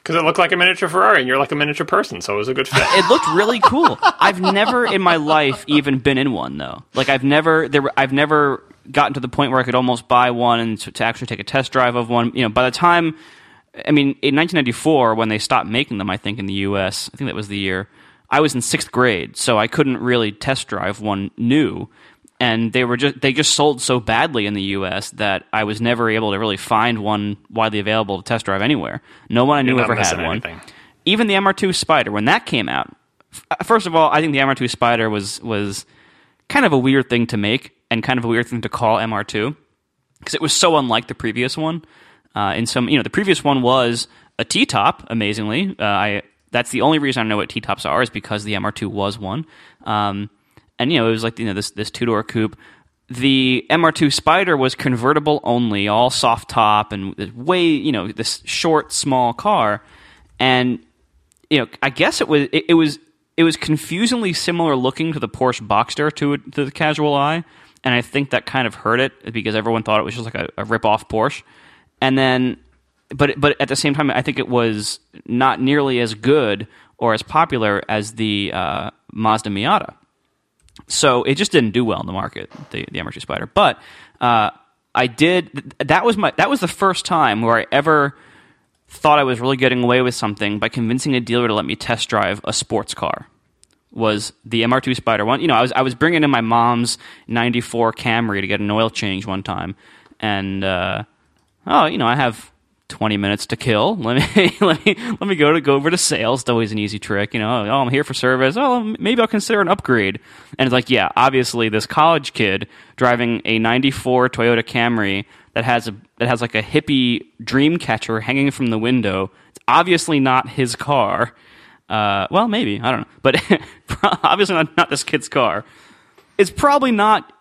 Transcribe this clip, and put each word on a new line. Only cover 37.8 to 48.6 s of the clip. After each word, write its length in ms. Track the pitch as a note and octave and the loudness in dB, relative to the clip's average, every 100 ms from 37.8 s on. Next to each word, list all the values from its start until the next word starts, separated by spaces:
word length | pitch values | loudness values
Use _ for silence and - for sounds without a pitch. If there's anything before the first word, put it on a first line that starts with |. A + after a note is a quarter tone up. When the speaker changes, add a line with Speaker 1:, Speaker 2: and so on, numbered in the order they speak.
| _ | _
Speaker 2:
and 140 | A#2 | -4
kind 160 | A#2+ B2+ | -2 -2
of 60 | A#2 | 0
a 20 | |
weird 200 | A2+ A#2 | 0 -2
thing 120 | A#2+ | -4
to 60 | A2 | -6
call 320 | - A2+ A2 | -2 0 0
M 140 | A2+ | 0
R 100 | G#2 | -4
two 320 | G#2 G#2+ A#2 D3+ _ _ _ _ _ _ - | -4 -4 -4 -6 _ _ _ _ _ _ -10
'cause 80 | |
it 80 | D3+ | -4
was 100 | D#3 | -2
so 240 | - F3+ D3+ | 2 4 4
unlike 320 | B2+ A2+ - | 2 -2 -2
the 80 | - | -6
previous 400 | A2 A#2 B2 - | -6 -2 -4 -4
one. 300 | D#3 E3 - _ - _ _ - | -4 -6 -10 _ -20 _ _ -2
Uh, 200 | G2 D#2+ | -2 -2
in 80 | A#2 | -2
some, 240 | C3 A#2+ | -2 2
you 80 | D3 | 0
know, 60 | |
the 60 | - | 0
previous 320 | - G3 D#3+ | -2 0 0
one 200 | D3 C3+ | 2 2
was 460 | B2 C3 A#2+ A#2 - _ _ - | 2 2 2 -2 -6 _ _ -8
a 60 | |
T-top, 640 | - F#3+ - G2+ A#2+ - - | -4 0 0 2 0 0 -4
amazingly. 680 | A2+ G#2 G#2+ G#2+ A#2+ G3 - | -4 -2 -2 -4 -4 -4 -4
Uh, 60 | G#2 | -2
I, 360 | G2+ G#2 G2+ - _ _ | 0 0 -2 -8 _ _
that's 200 | A#2+ B2 | -4 -2
the 100 | B2+ | 0
only 180 | C3 D#3 | 2 2
reason 260 | C#3+ B2 A2 | 0 -2 0
I 40 | |
know 80 | G#2 | -2
what 100 | - | -4
T-tops 380 | - - G2+ D#2+ | -6 -6 -4 -2
are 160 | D#2+ | 0
is 80 | A#2+ | -2
because 340 | G#2+ - G#2 | -6 -8 -8
the 120 | G#2 | -4
M 100 | G2+ | -4